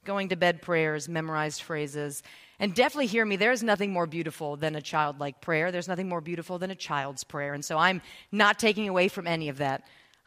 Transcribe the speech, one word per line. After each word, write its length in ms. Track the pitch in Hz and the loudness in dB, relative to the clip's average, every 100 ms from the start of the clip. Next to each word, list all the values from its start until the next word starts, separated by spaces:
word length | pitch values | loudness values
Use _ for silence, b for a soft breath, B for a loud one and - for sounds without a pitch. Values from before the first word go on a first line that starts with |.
going 240 | - 196 190 | -6 -2 -2
to 80 | 175 | 2
bed 240 | 175 170 | 2 2
prayers, 480 | - 165 156 151 143 | 0 2 2 0 -2
memorized 540 | 165 160 156 151 147 | -4 -2 -2 -2 -4
phrases. 600 | - 156 147 147 147 143 B B B B | -6 -4 -4 -4 -6 -8 B B B B
And 160 | 202 | 0
definitely 320 | 175 277 294 240 | 4 2 4 0
hear 180 | 226 | 2
me, 120 | 220 190 | 2 2
there's 260 | 220 254 | 2 2
nothing 280 | 226 208 202 | 2 2 2
more 160 | 180 165 | 0 -2
beautiful 500 | 165 160 - 151 147 | -2 -6 -6 -6 -2
than 180 | 156 | -4
a 80 | 156 | -4
childlike 580 | - 160 147 143 143 139 | -2 0 0 -2 -6 -6
prayer. 320 | - 156 175 | -2 0 2
There's 160 | 175 175 | -2 -4
nothing 220 | 180 190 | -4 -2
more 100 | 175 | -4
beautiful 380 | 156 170 165 180 | -4 -8 -6 -6
than 120 | 185 | -6
a 40 | |
child's 500 | 190 - 147 139 139 | -8 -4 -2 -2 -8
prayer. 300 | - 147 143 | -10 -6 -6
And 100 | 143 | -6
so 140 | - 160 | -2 4
I'm 240 | 175 180 B B B | 4 4 B B B
not 260 | 202 208 220 | 4 4 6
taking 300 | 220 208 208 | 4 2 2
away 200 | 185 190 | 4 2
from 180 | - 170 | 2 -4
any 220 | 165 151 | -2 -2
of 100 | 135 | -2
that. 280 | 139 135 - b b b | -2 -2 -8 b b b